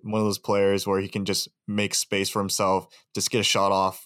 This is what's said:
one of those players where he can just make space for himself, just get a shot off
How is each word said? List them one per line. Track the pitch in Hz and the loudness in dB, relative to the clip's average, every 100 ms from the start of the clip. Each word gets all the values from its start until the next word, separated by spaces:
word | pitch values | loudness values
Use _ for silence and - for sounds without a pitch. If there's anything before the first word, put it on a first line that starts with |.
one | 107 107 | -4 0
of | 107 | 0
those | 95 | -2
players | - 101 98 98 101 | 0 2 4 2 0
where | 95 | -2
he | 98 | -2
can | 104 98 | -4 -2
just | 95 - _ - | -2 -4 _ -6
make | 104 101 | -2 -2
space | - - 98 95 | -2 -2 -2 -2
for | 107 | -2
himself, | 98 - 98 95 - - _ | -2 0 2 0 -2 -16 _
just | 104 - | -6 -2
get | 120 | 0
a | |
shot | 98 104 98 | 2 2 2
off | 95 95 - | 2 0 -2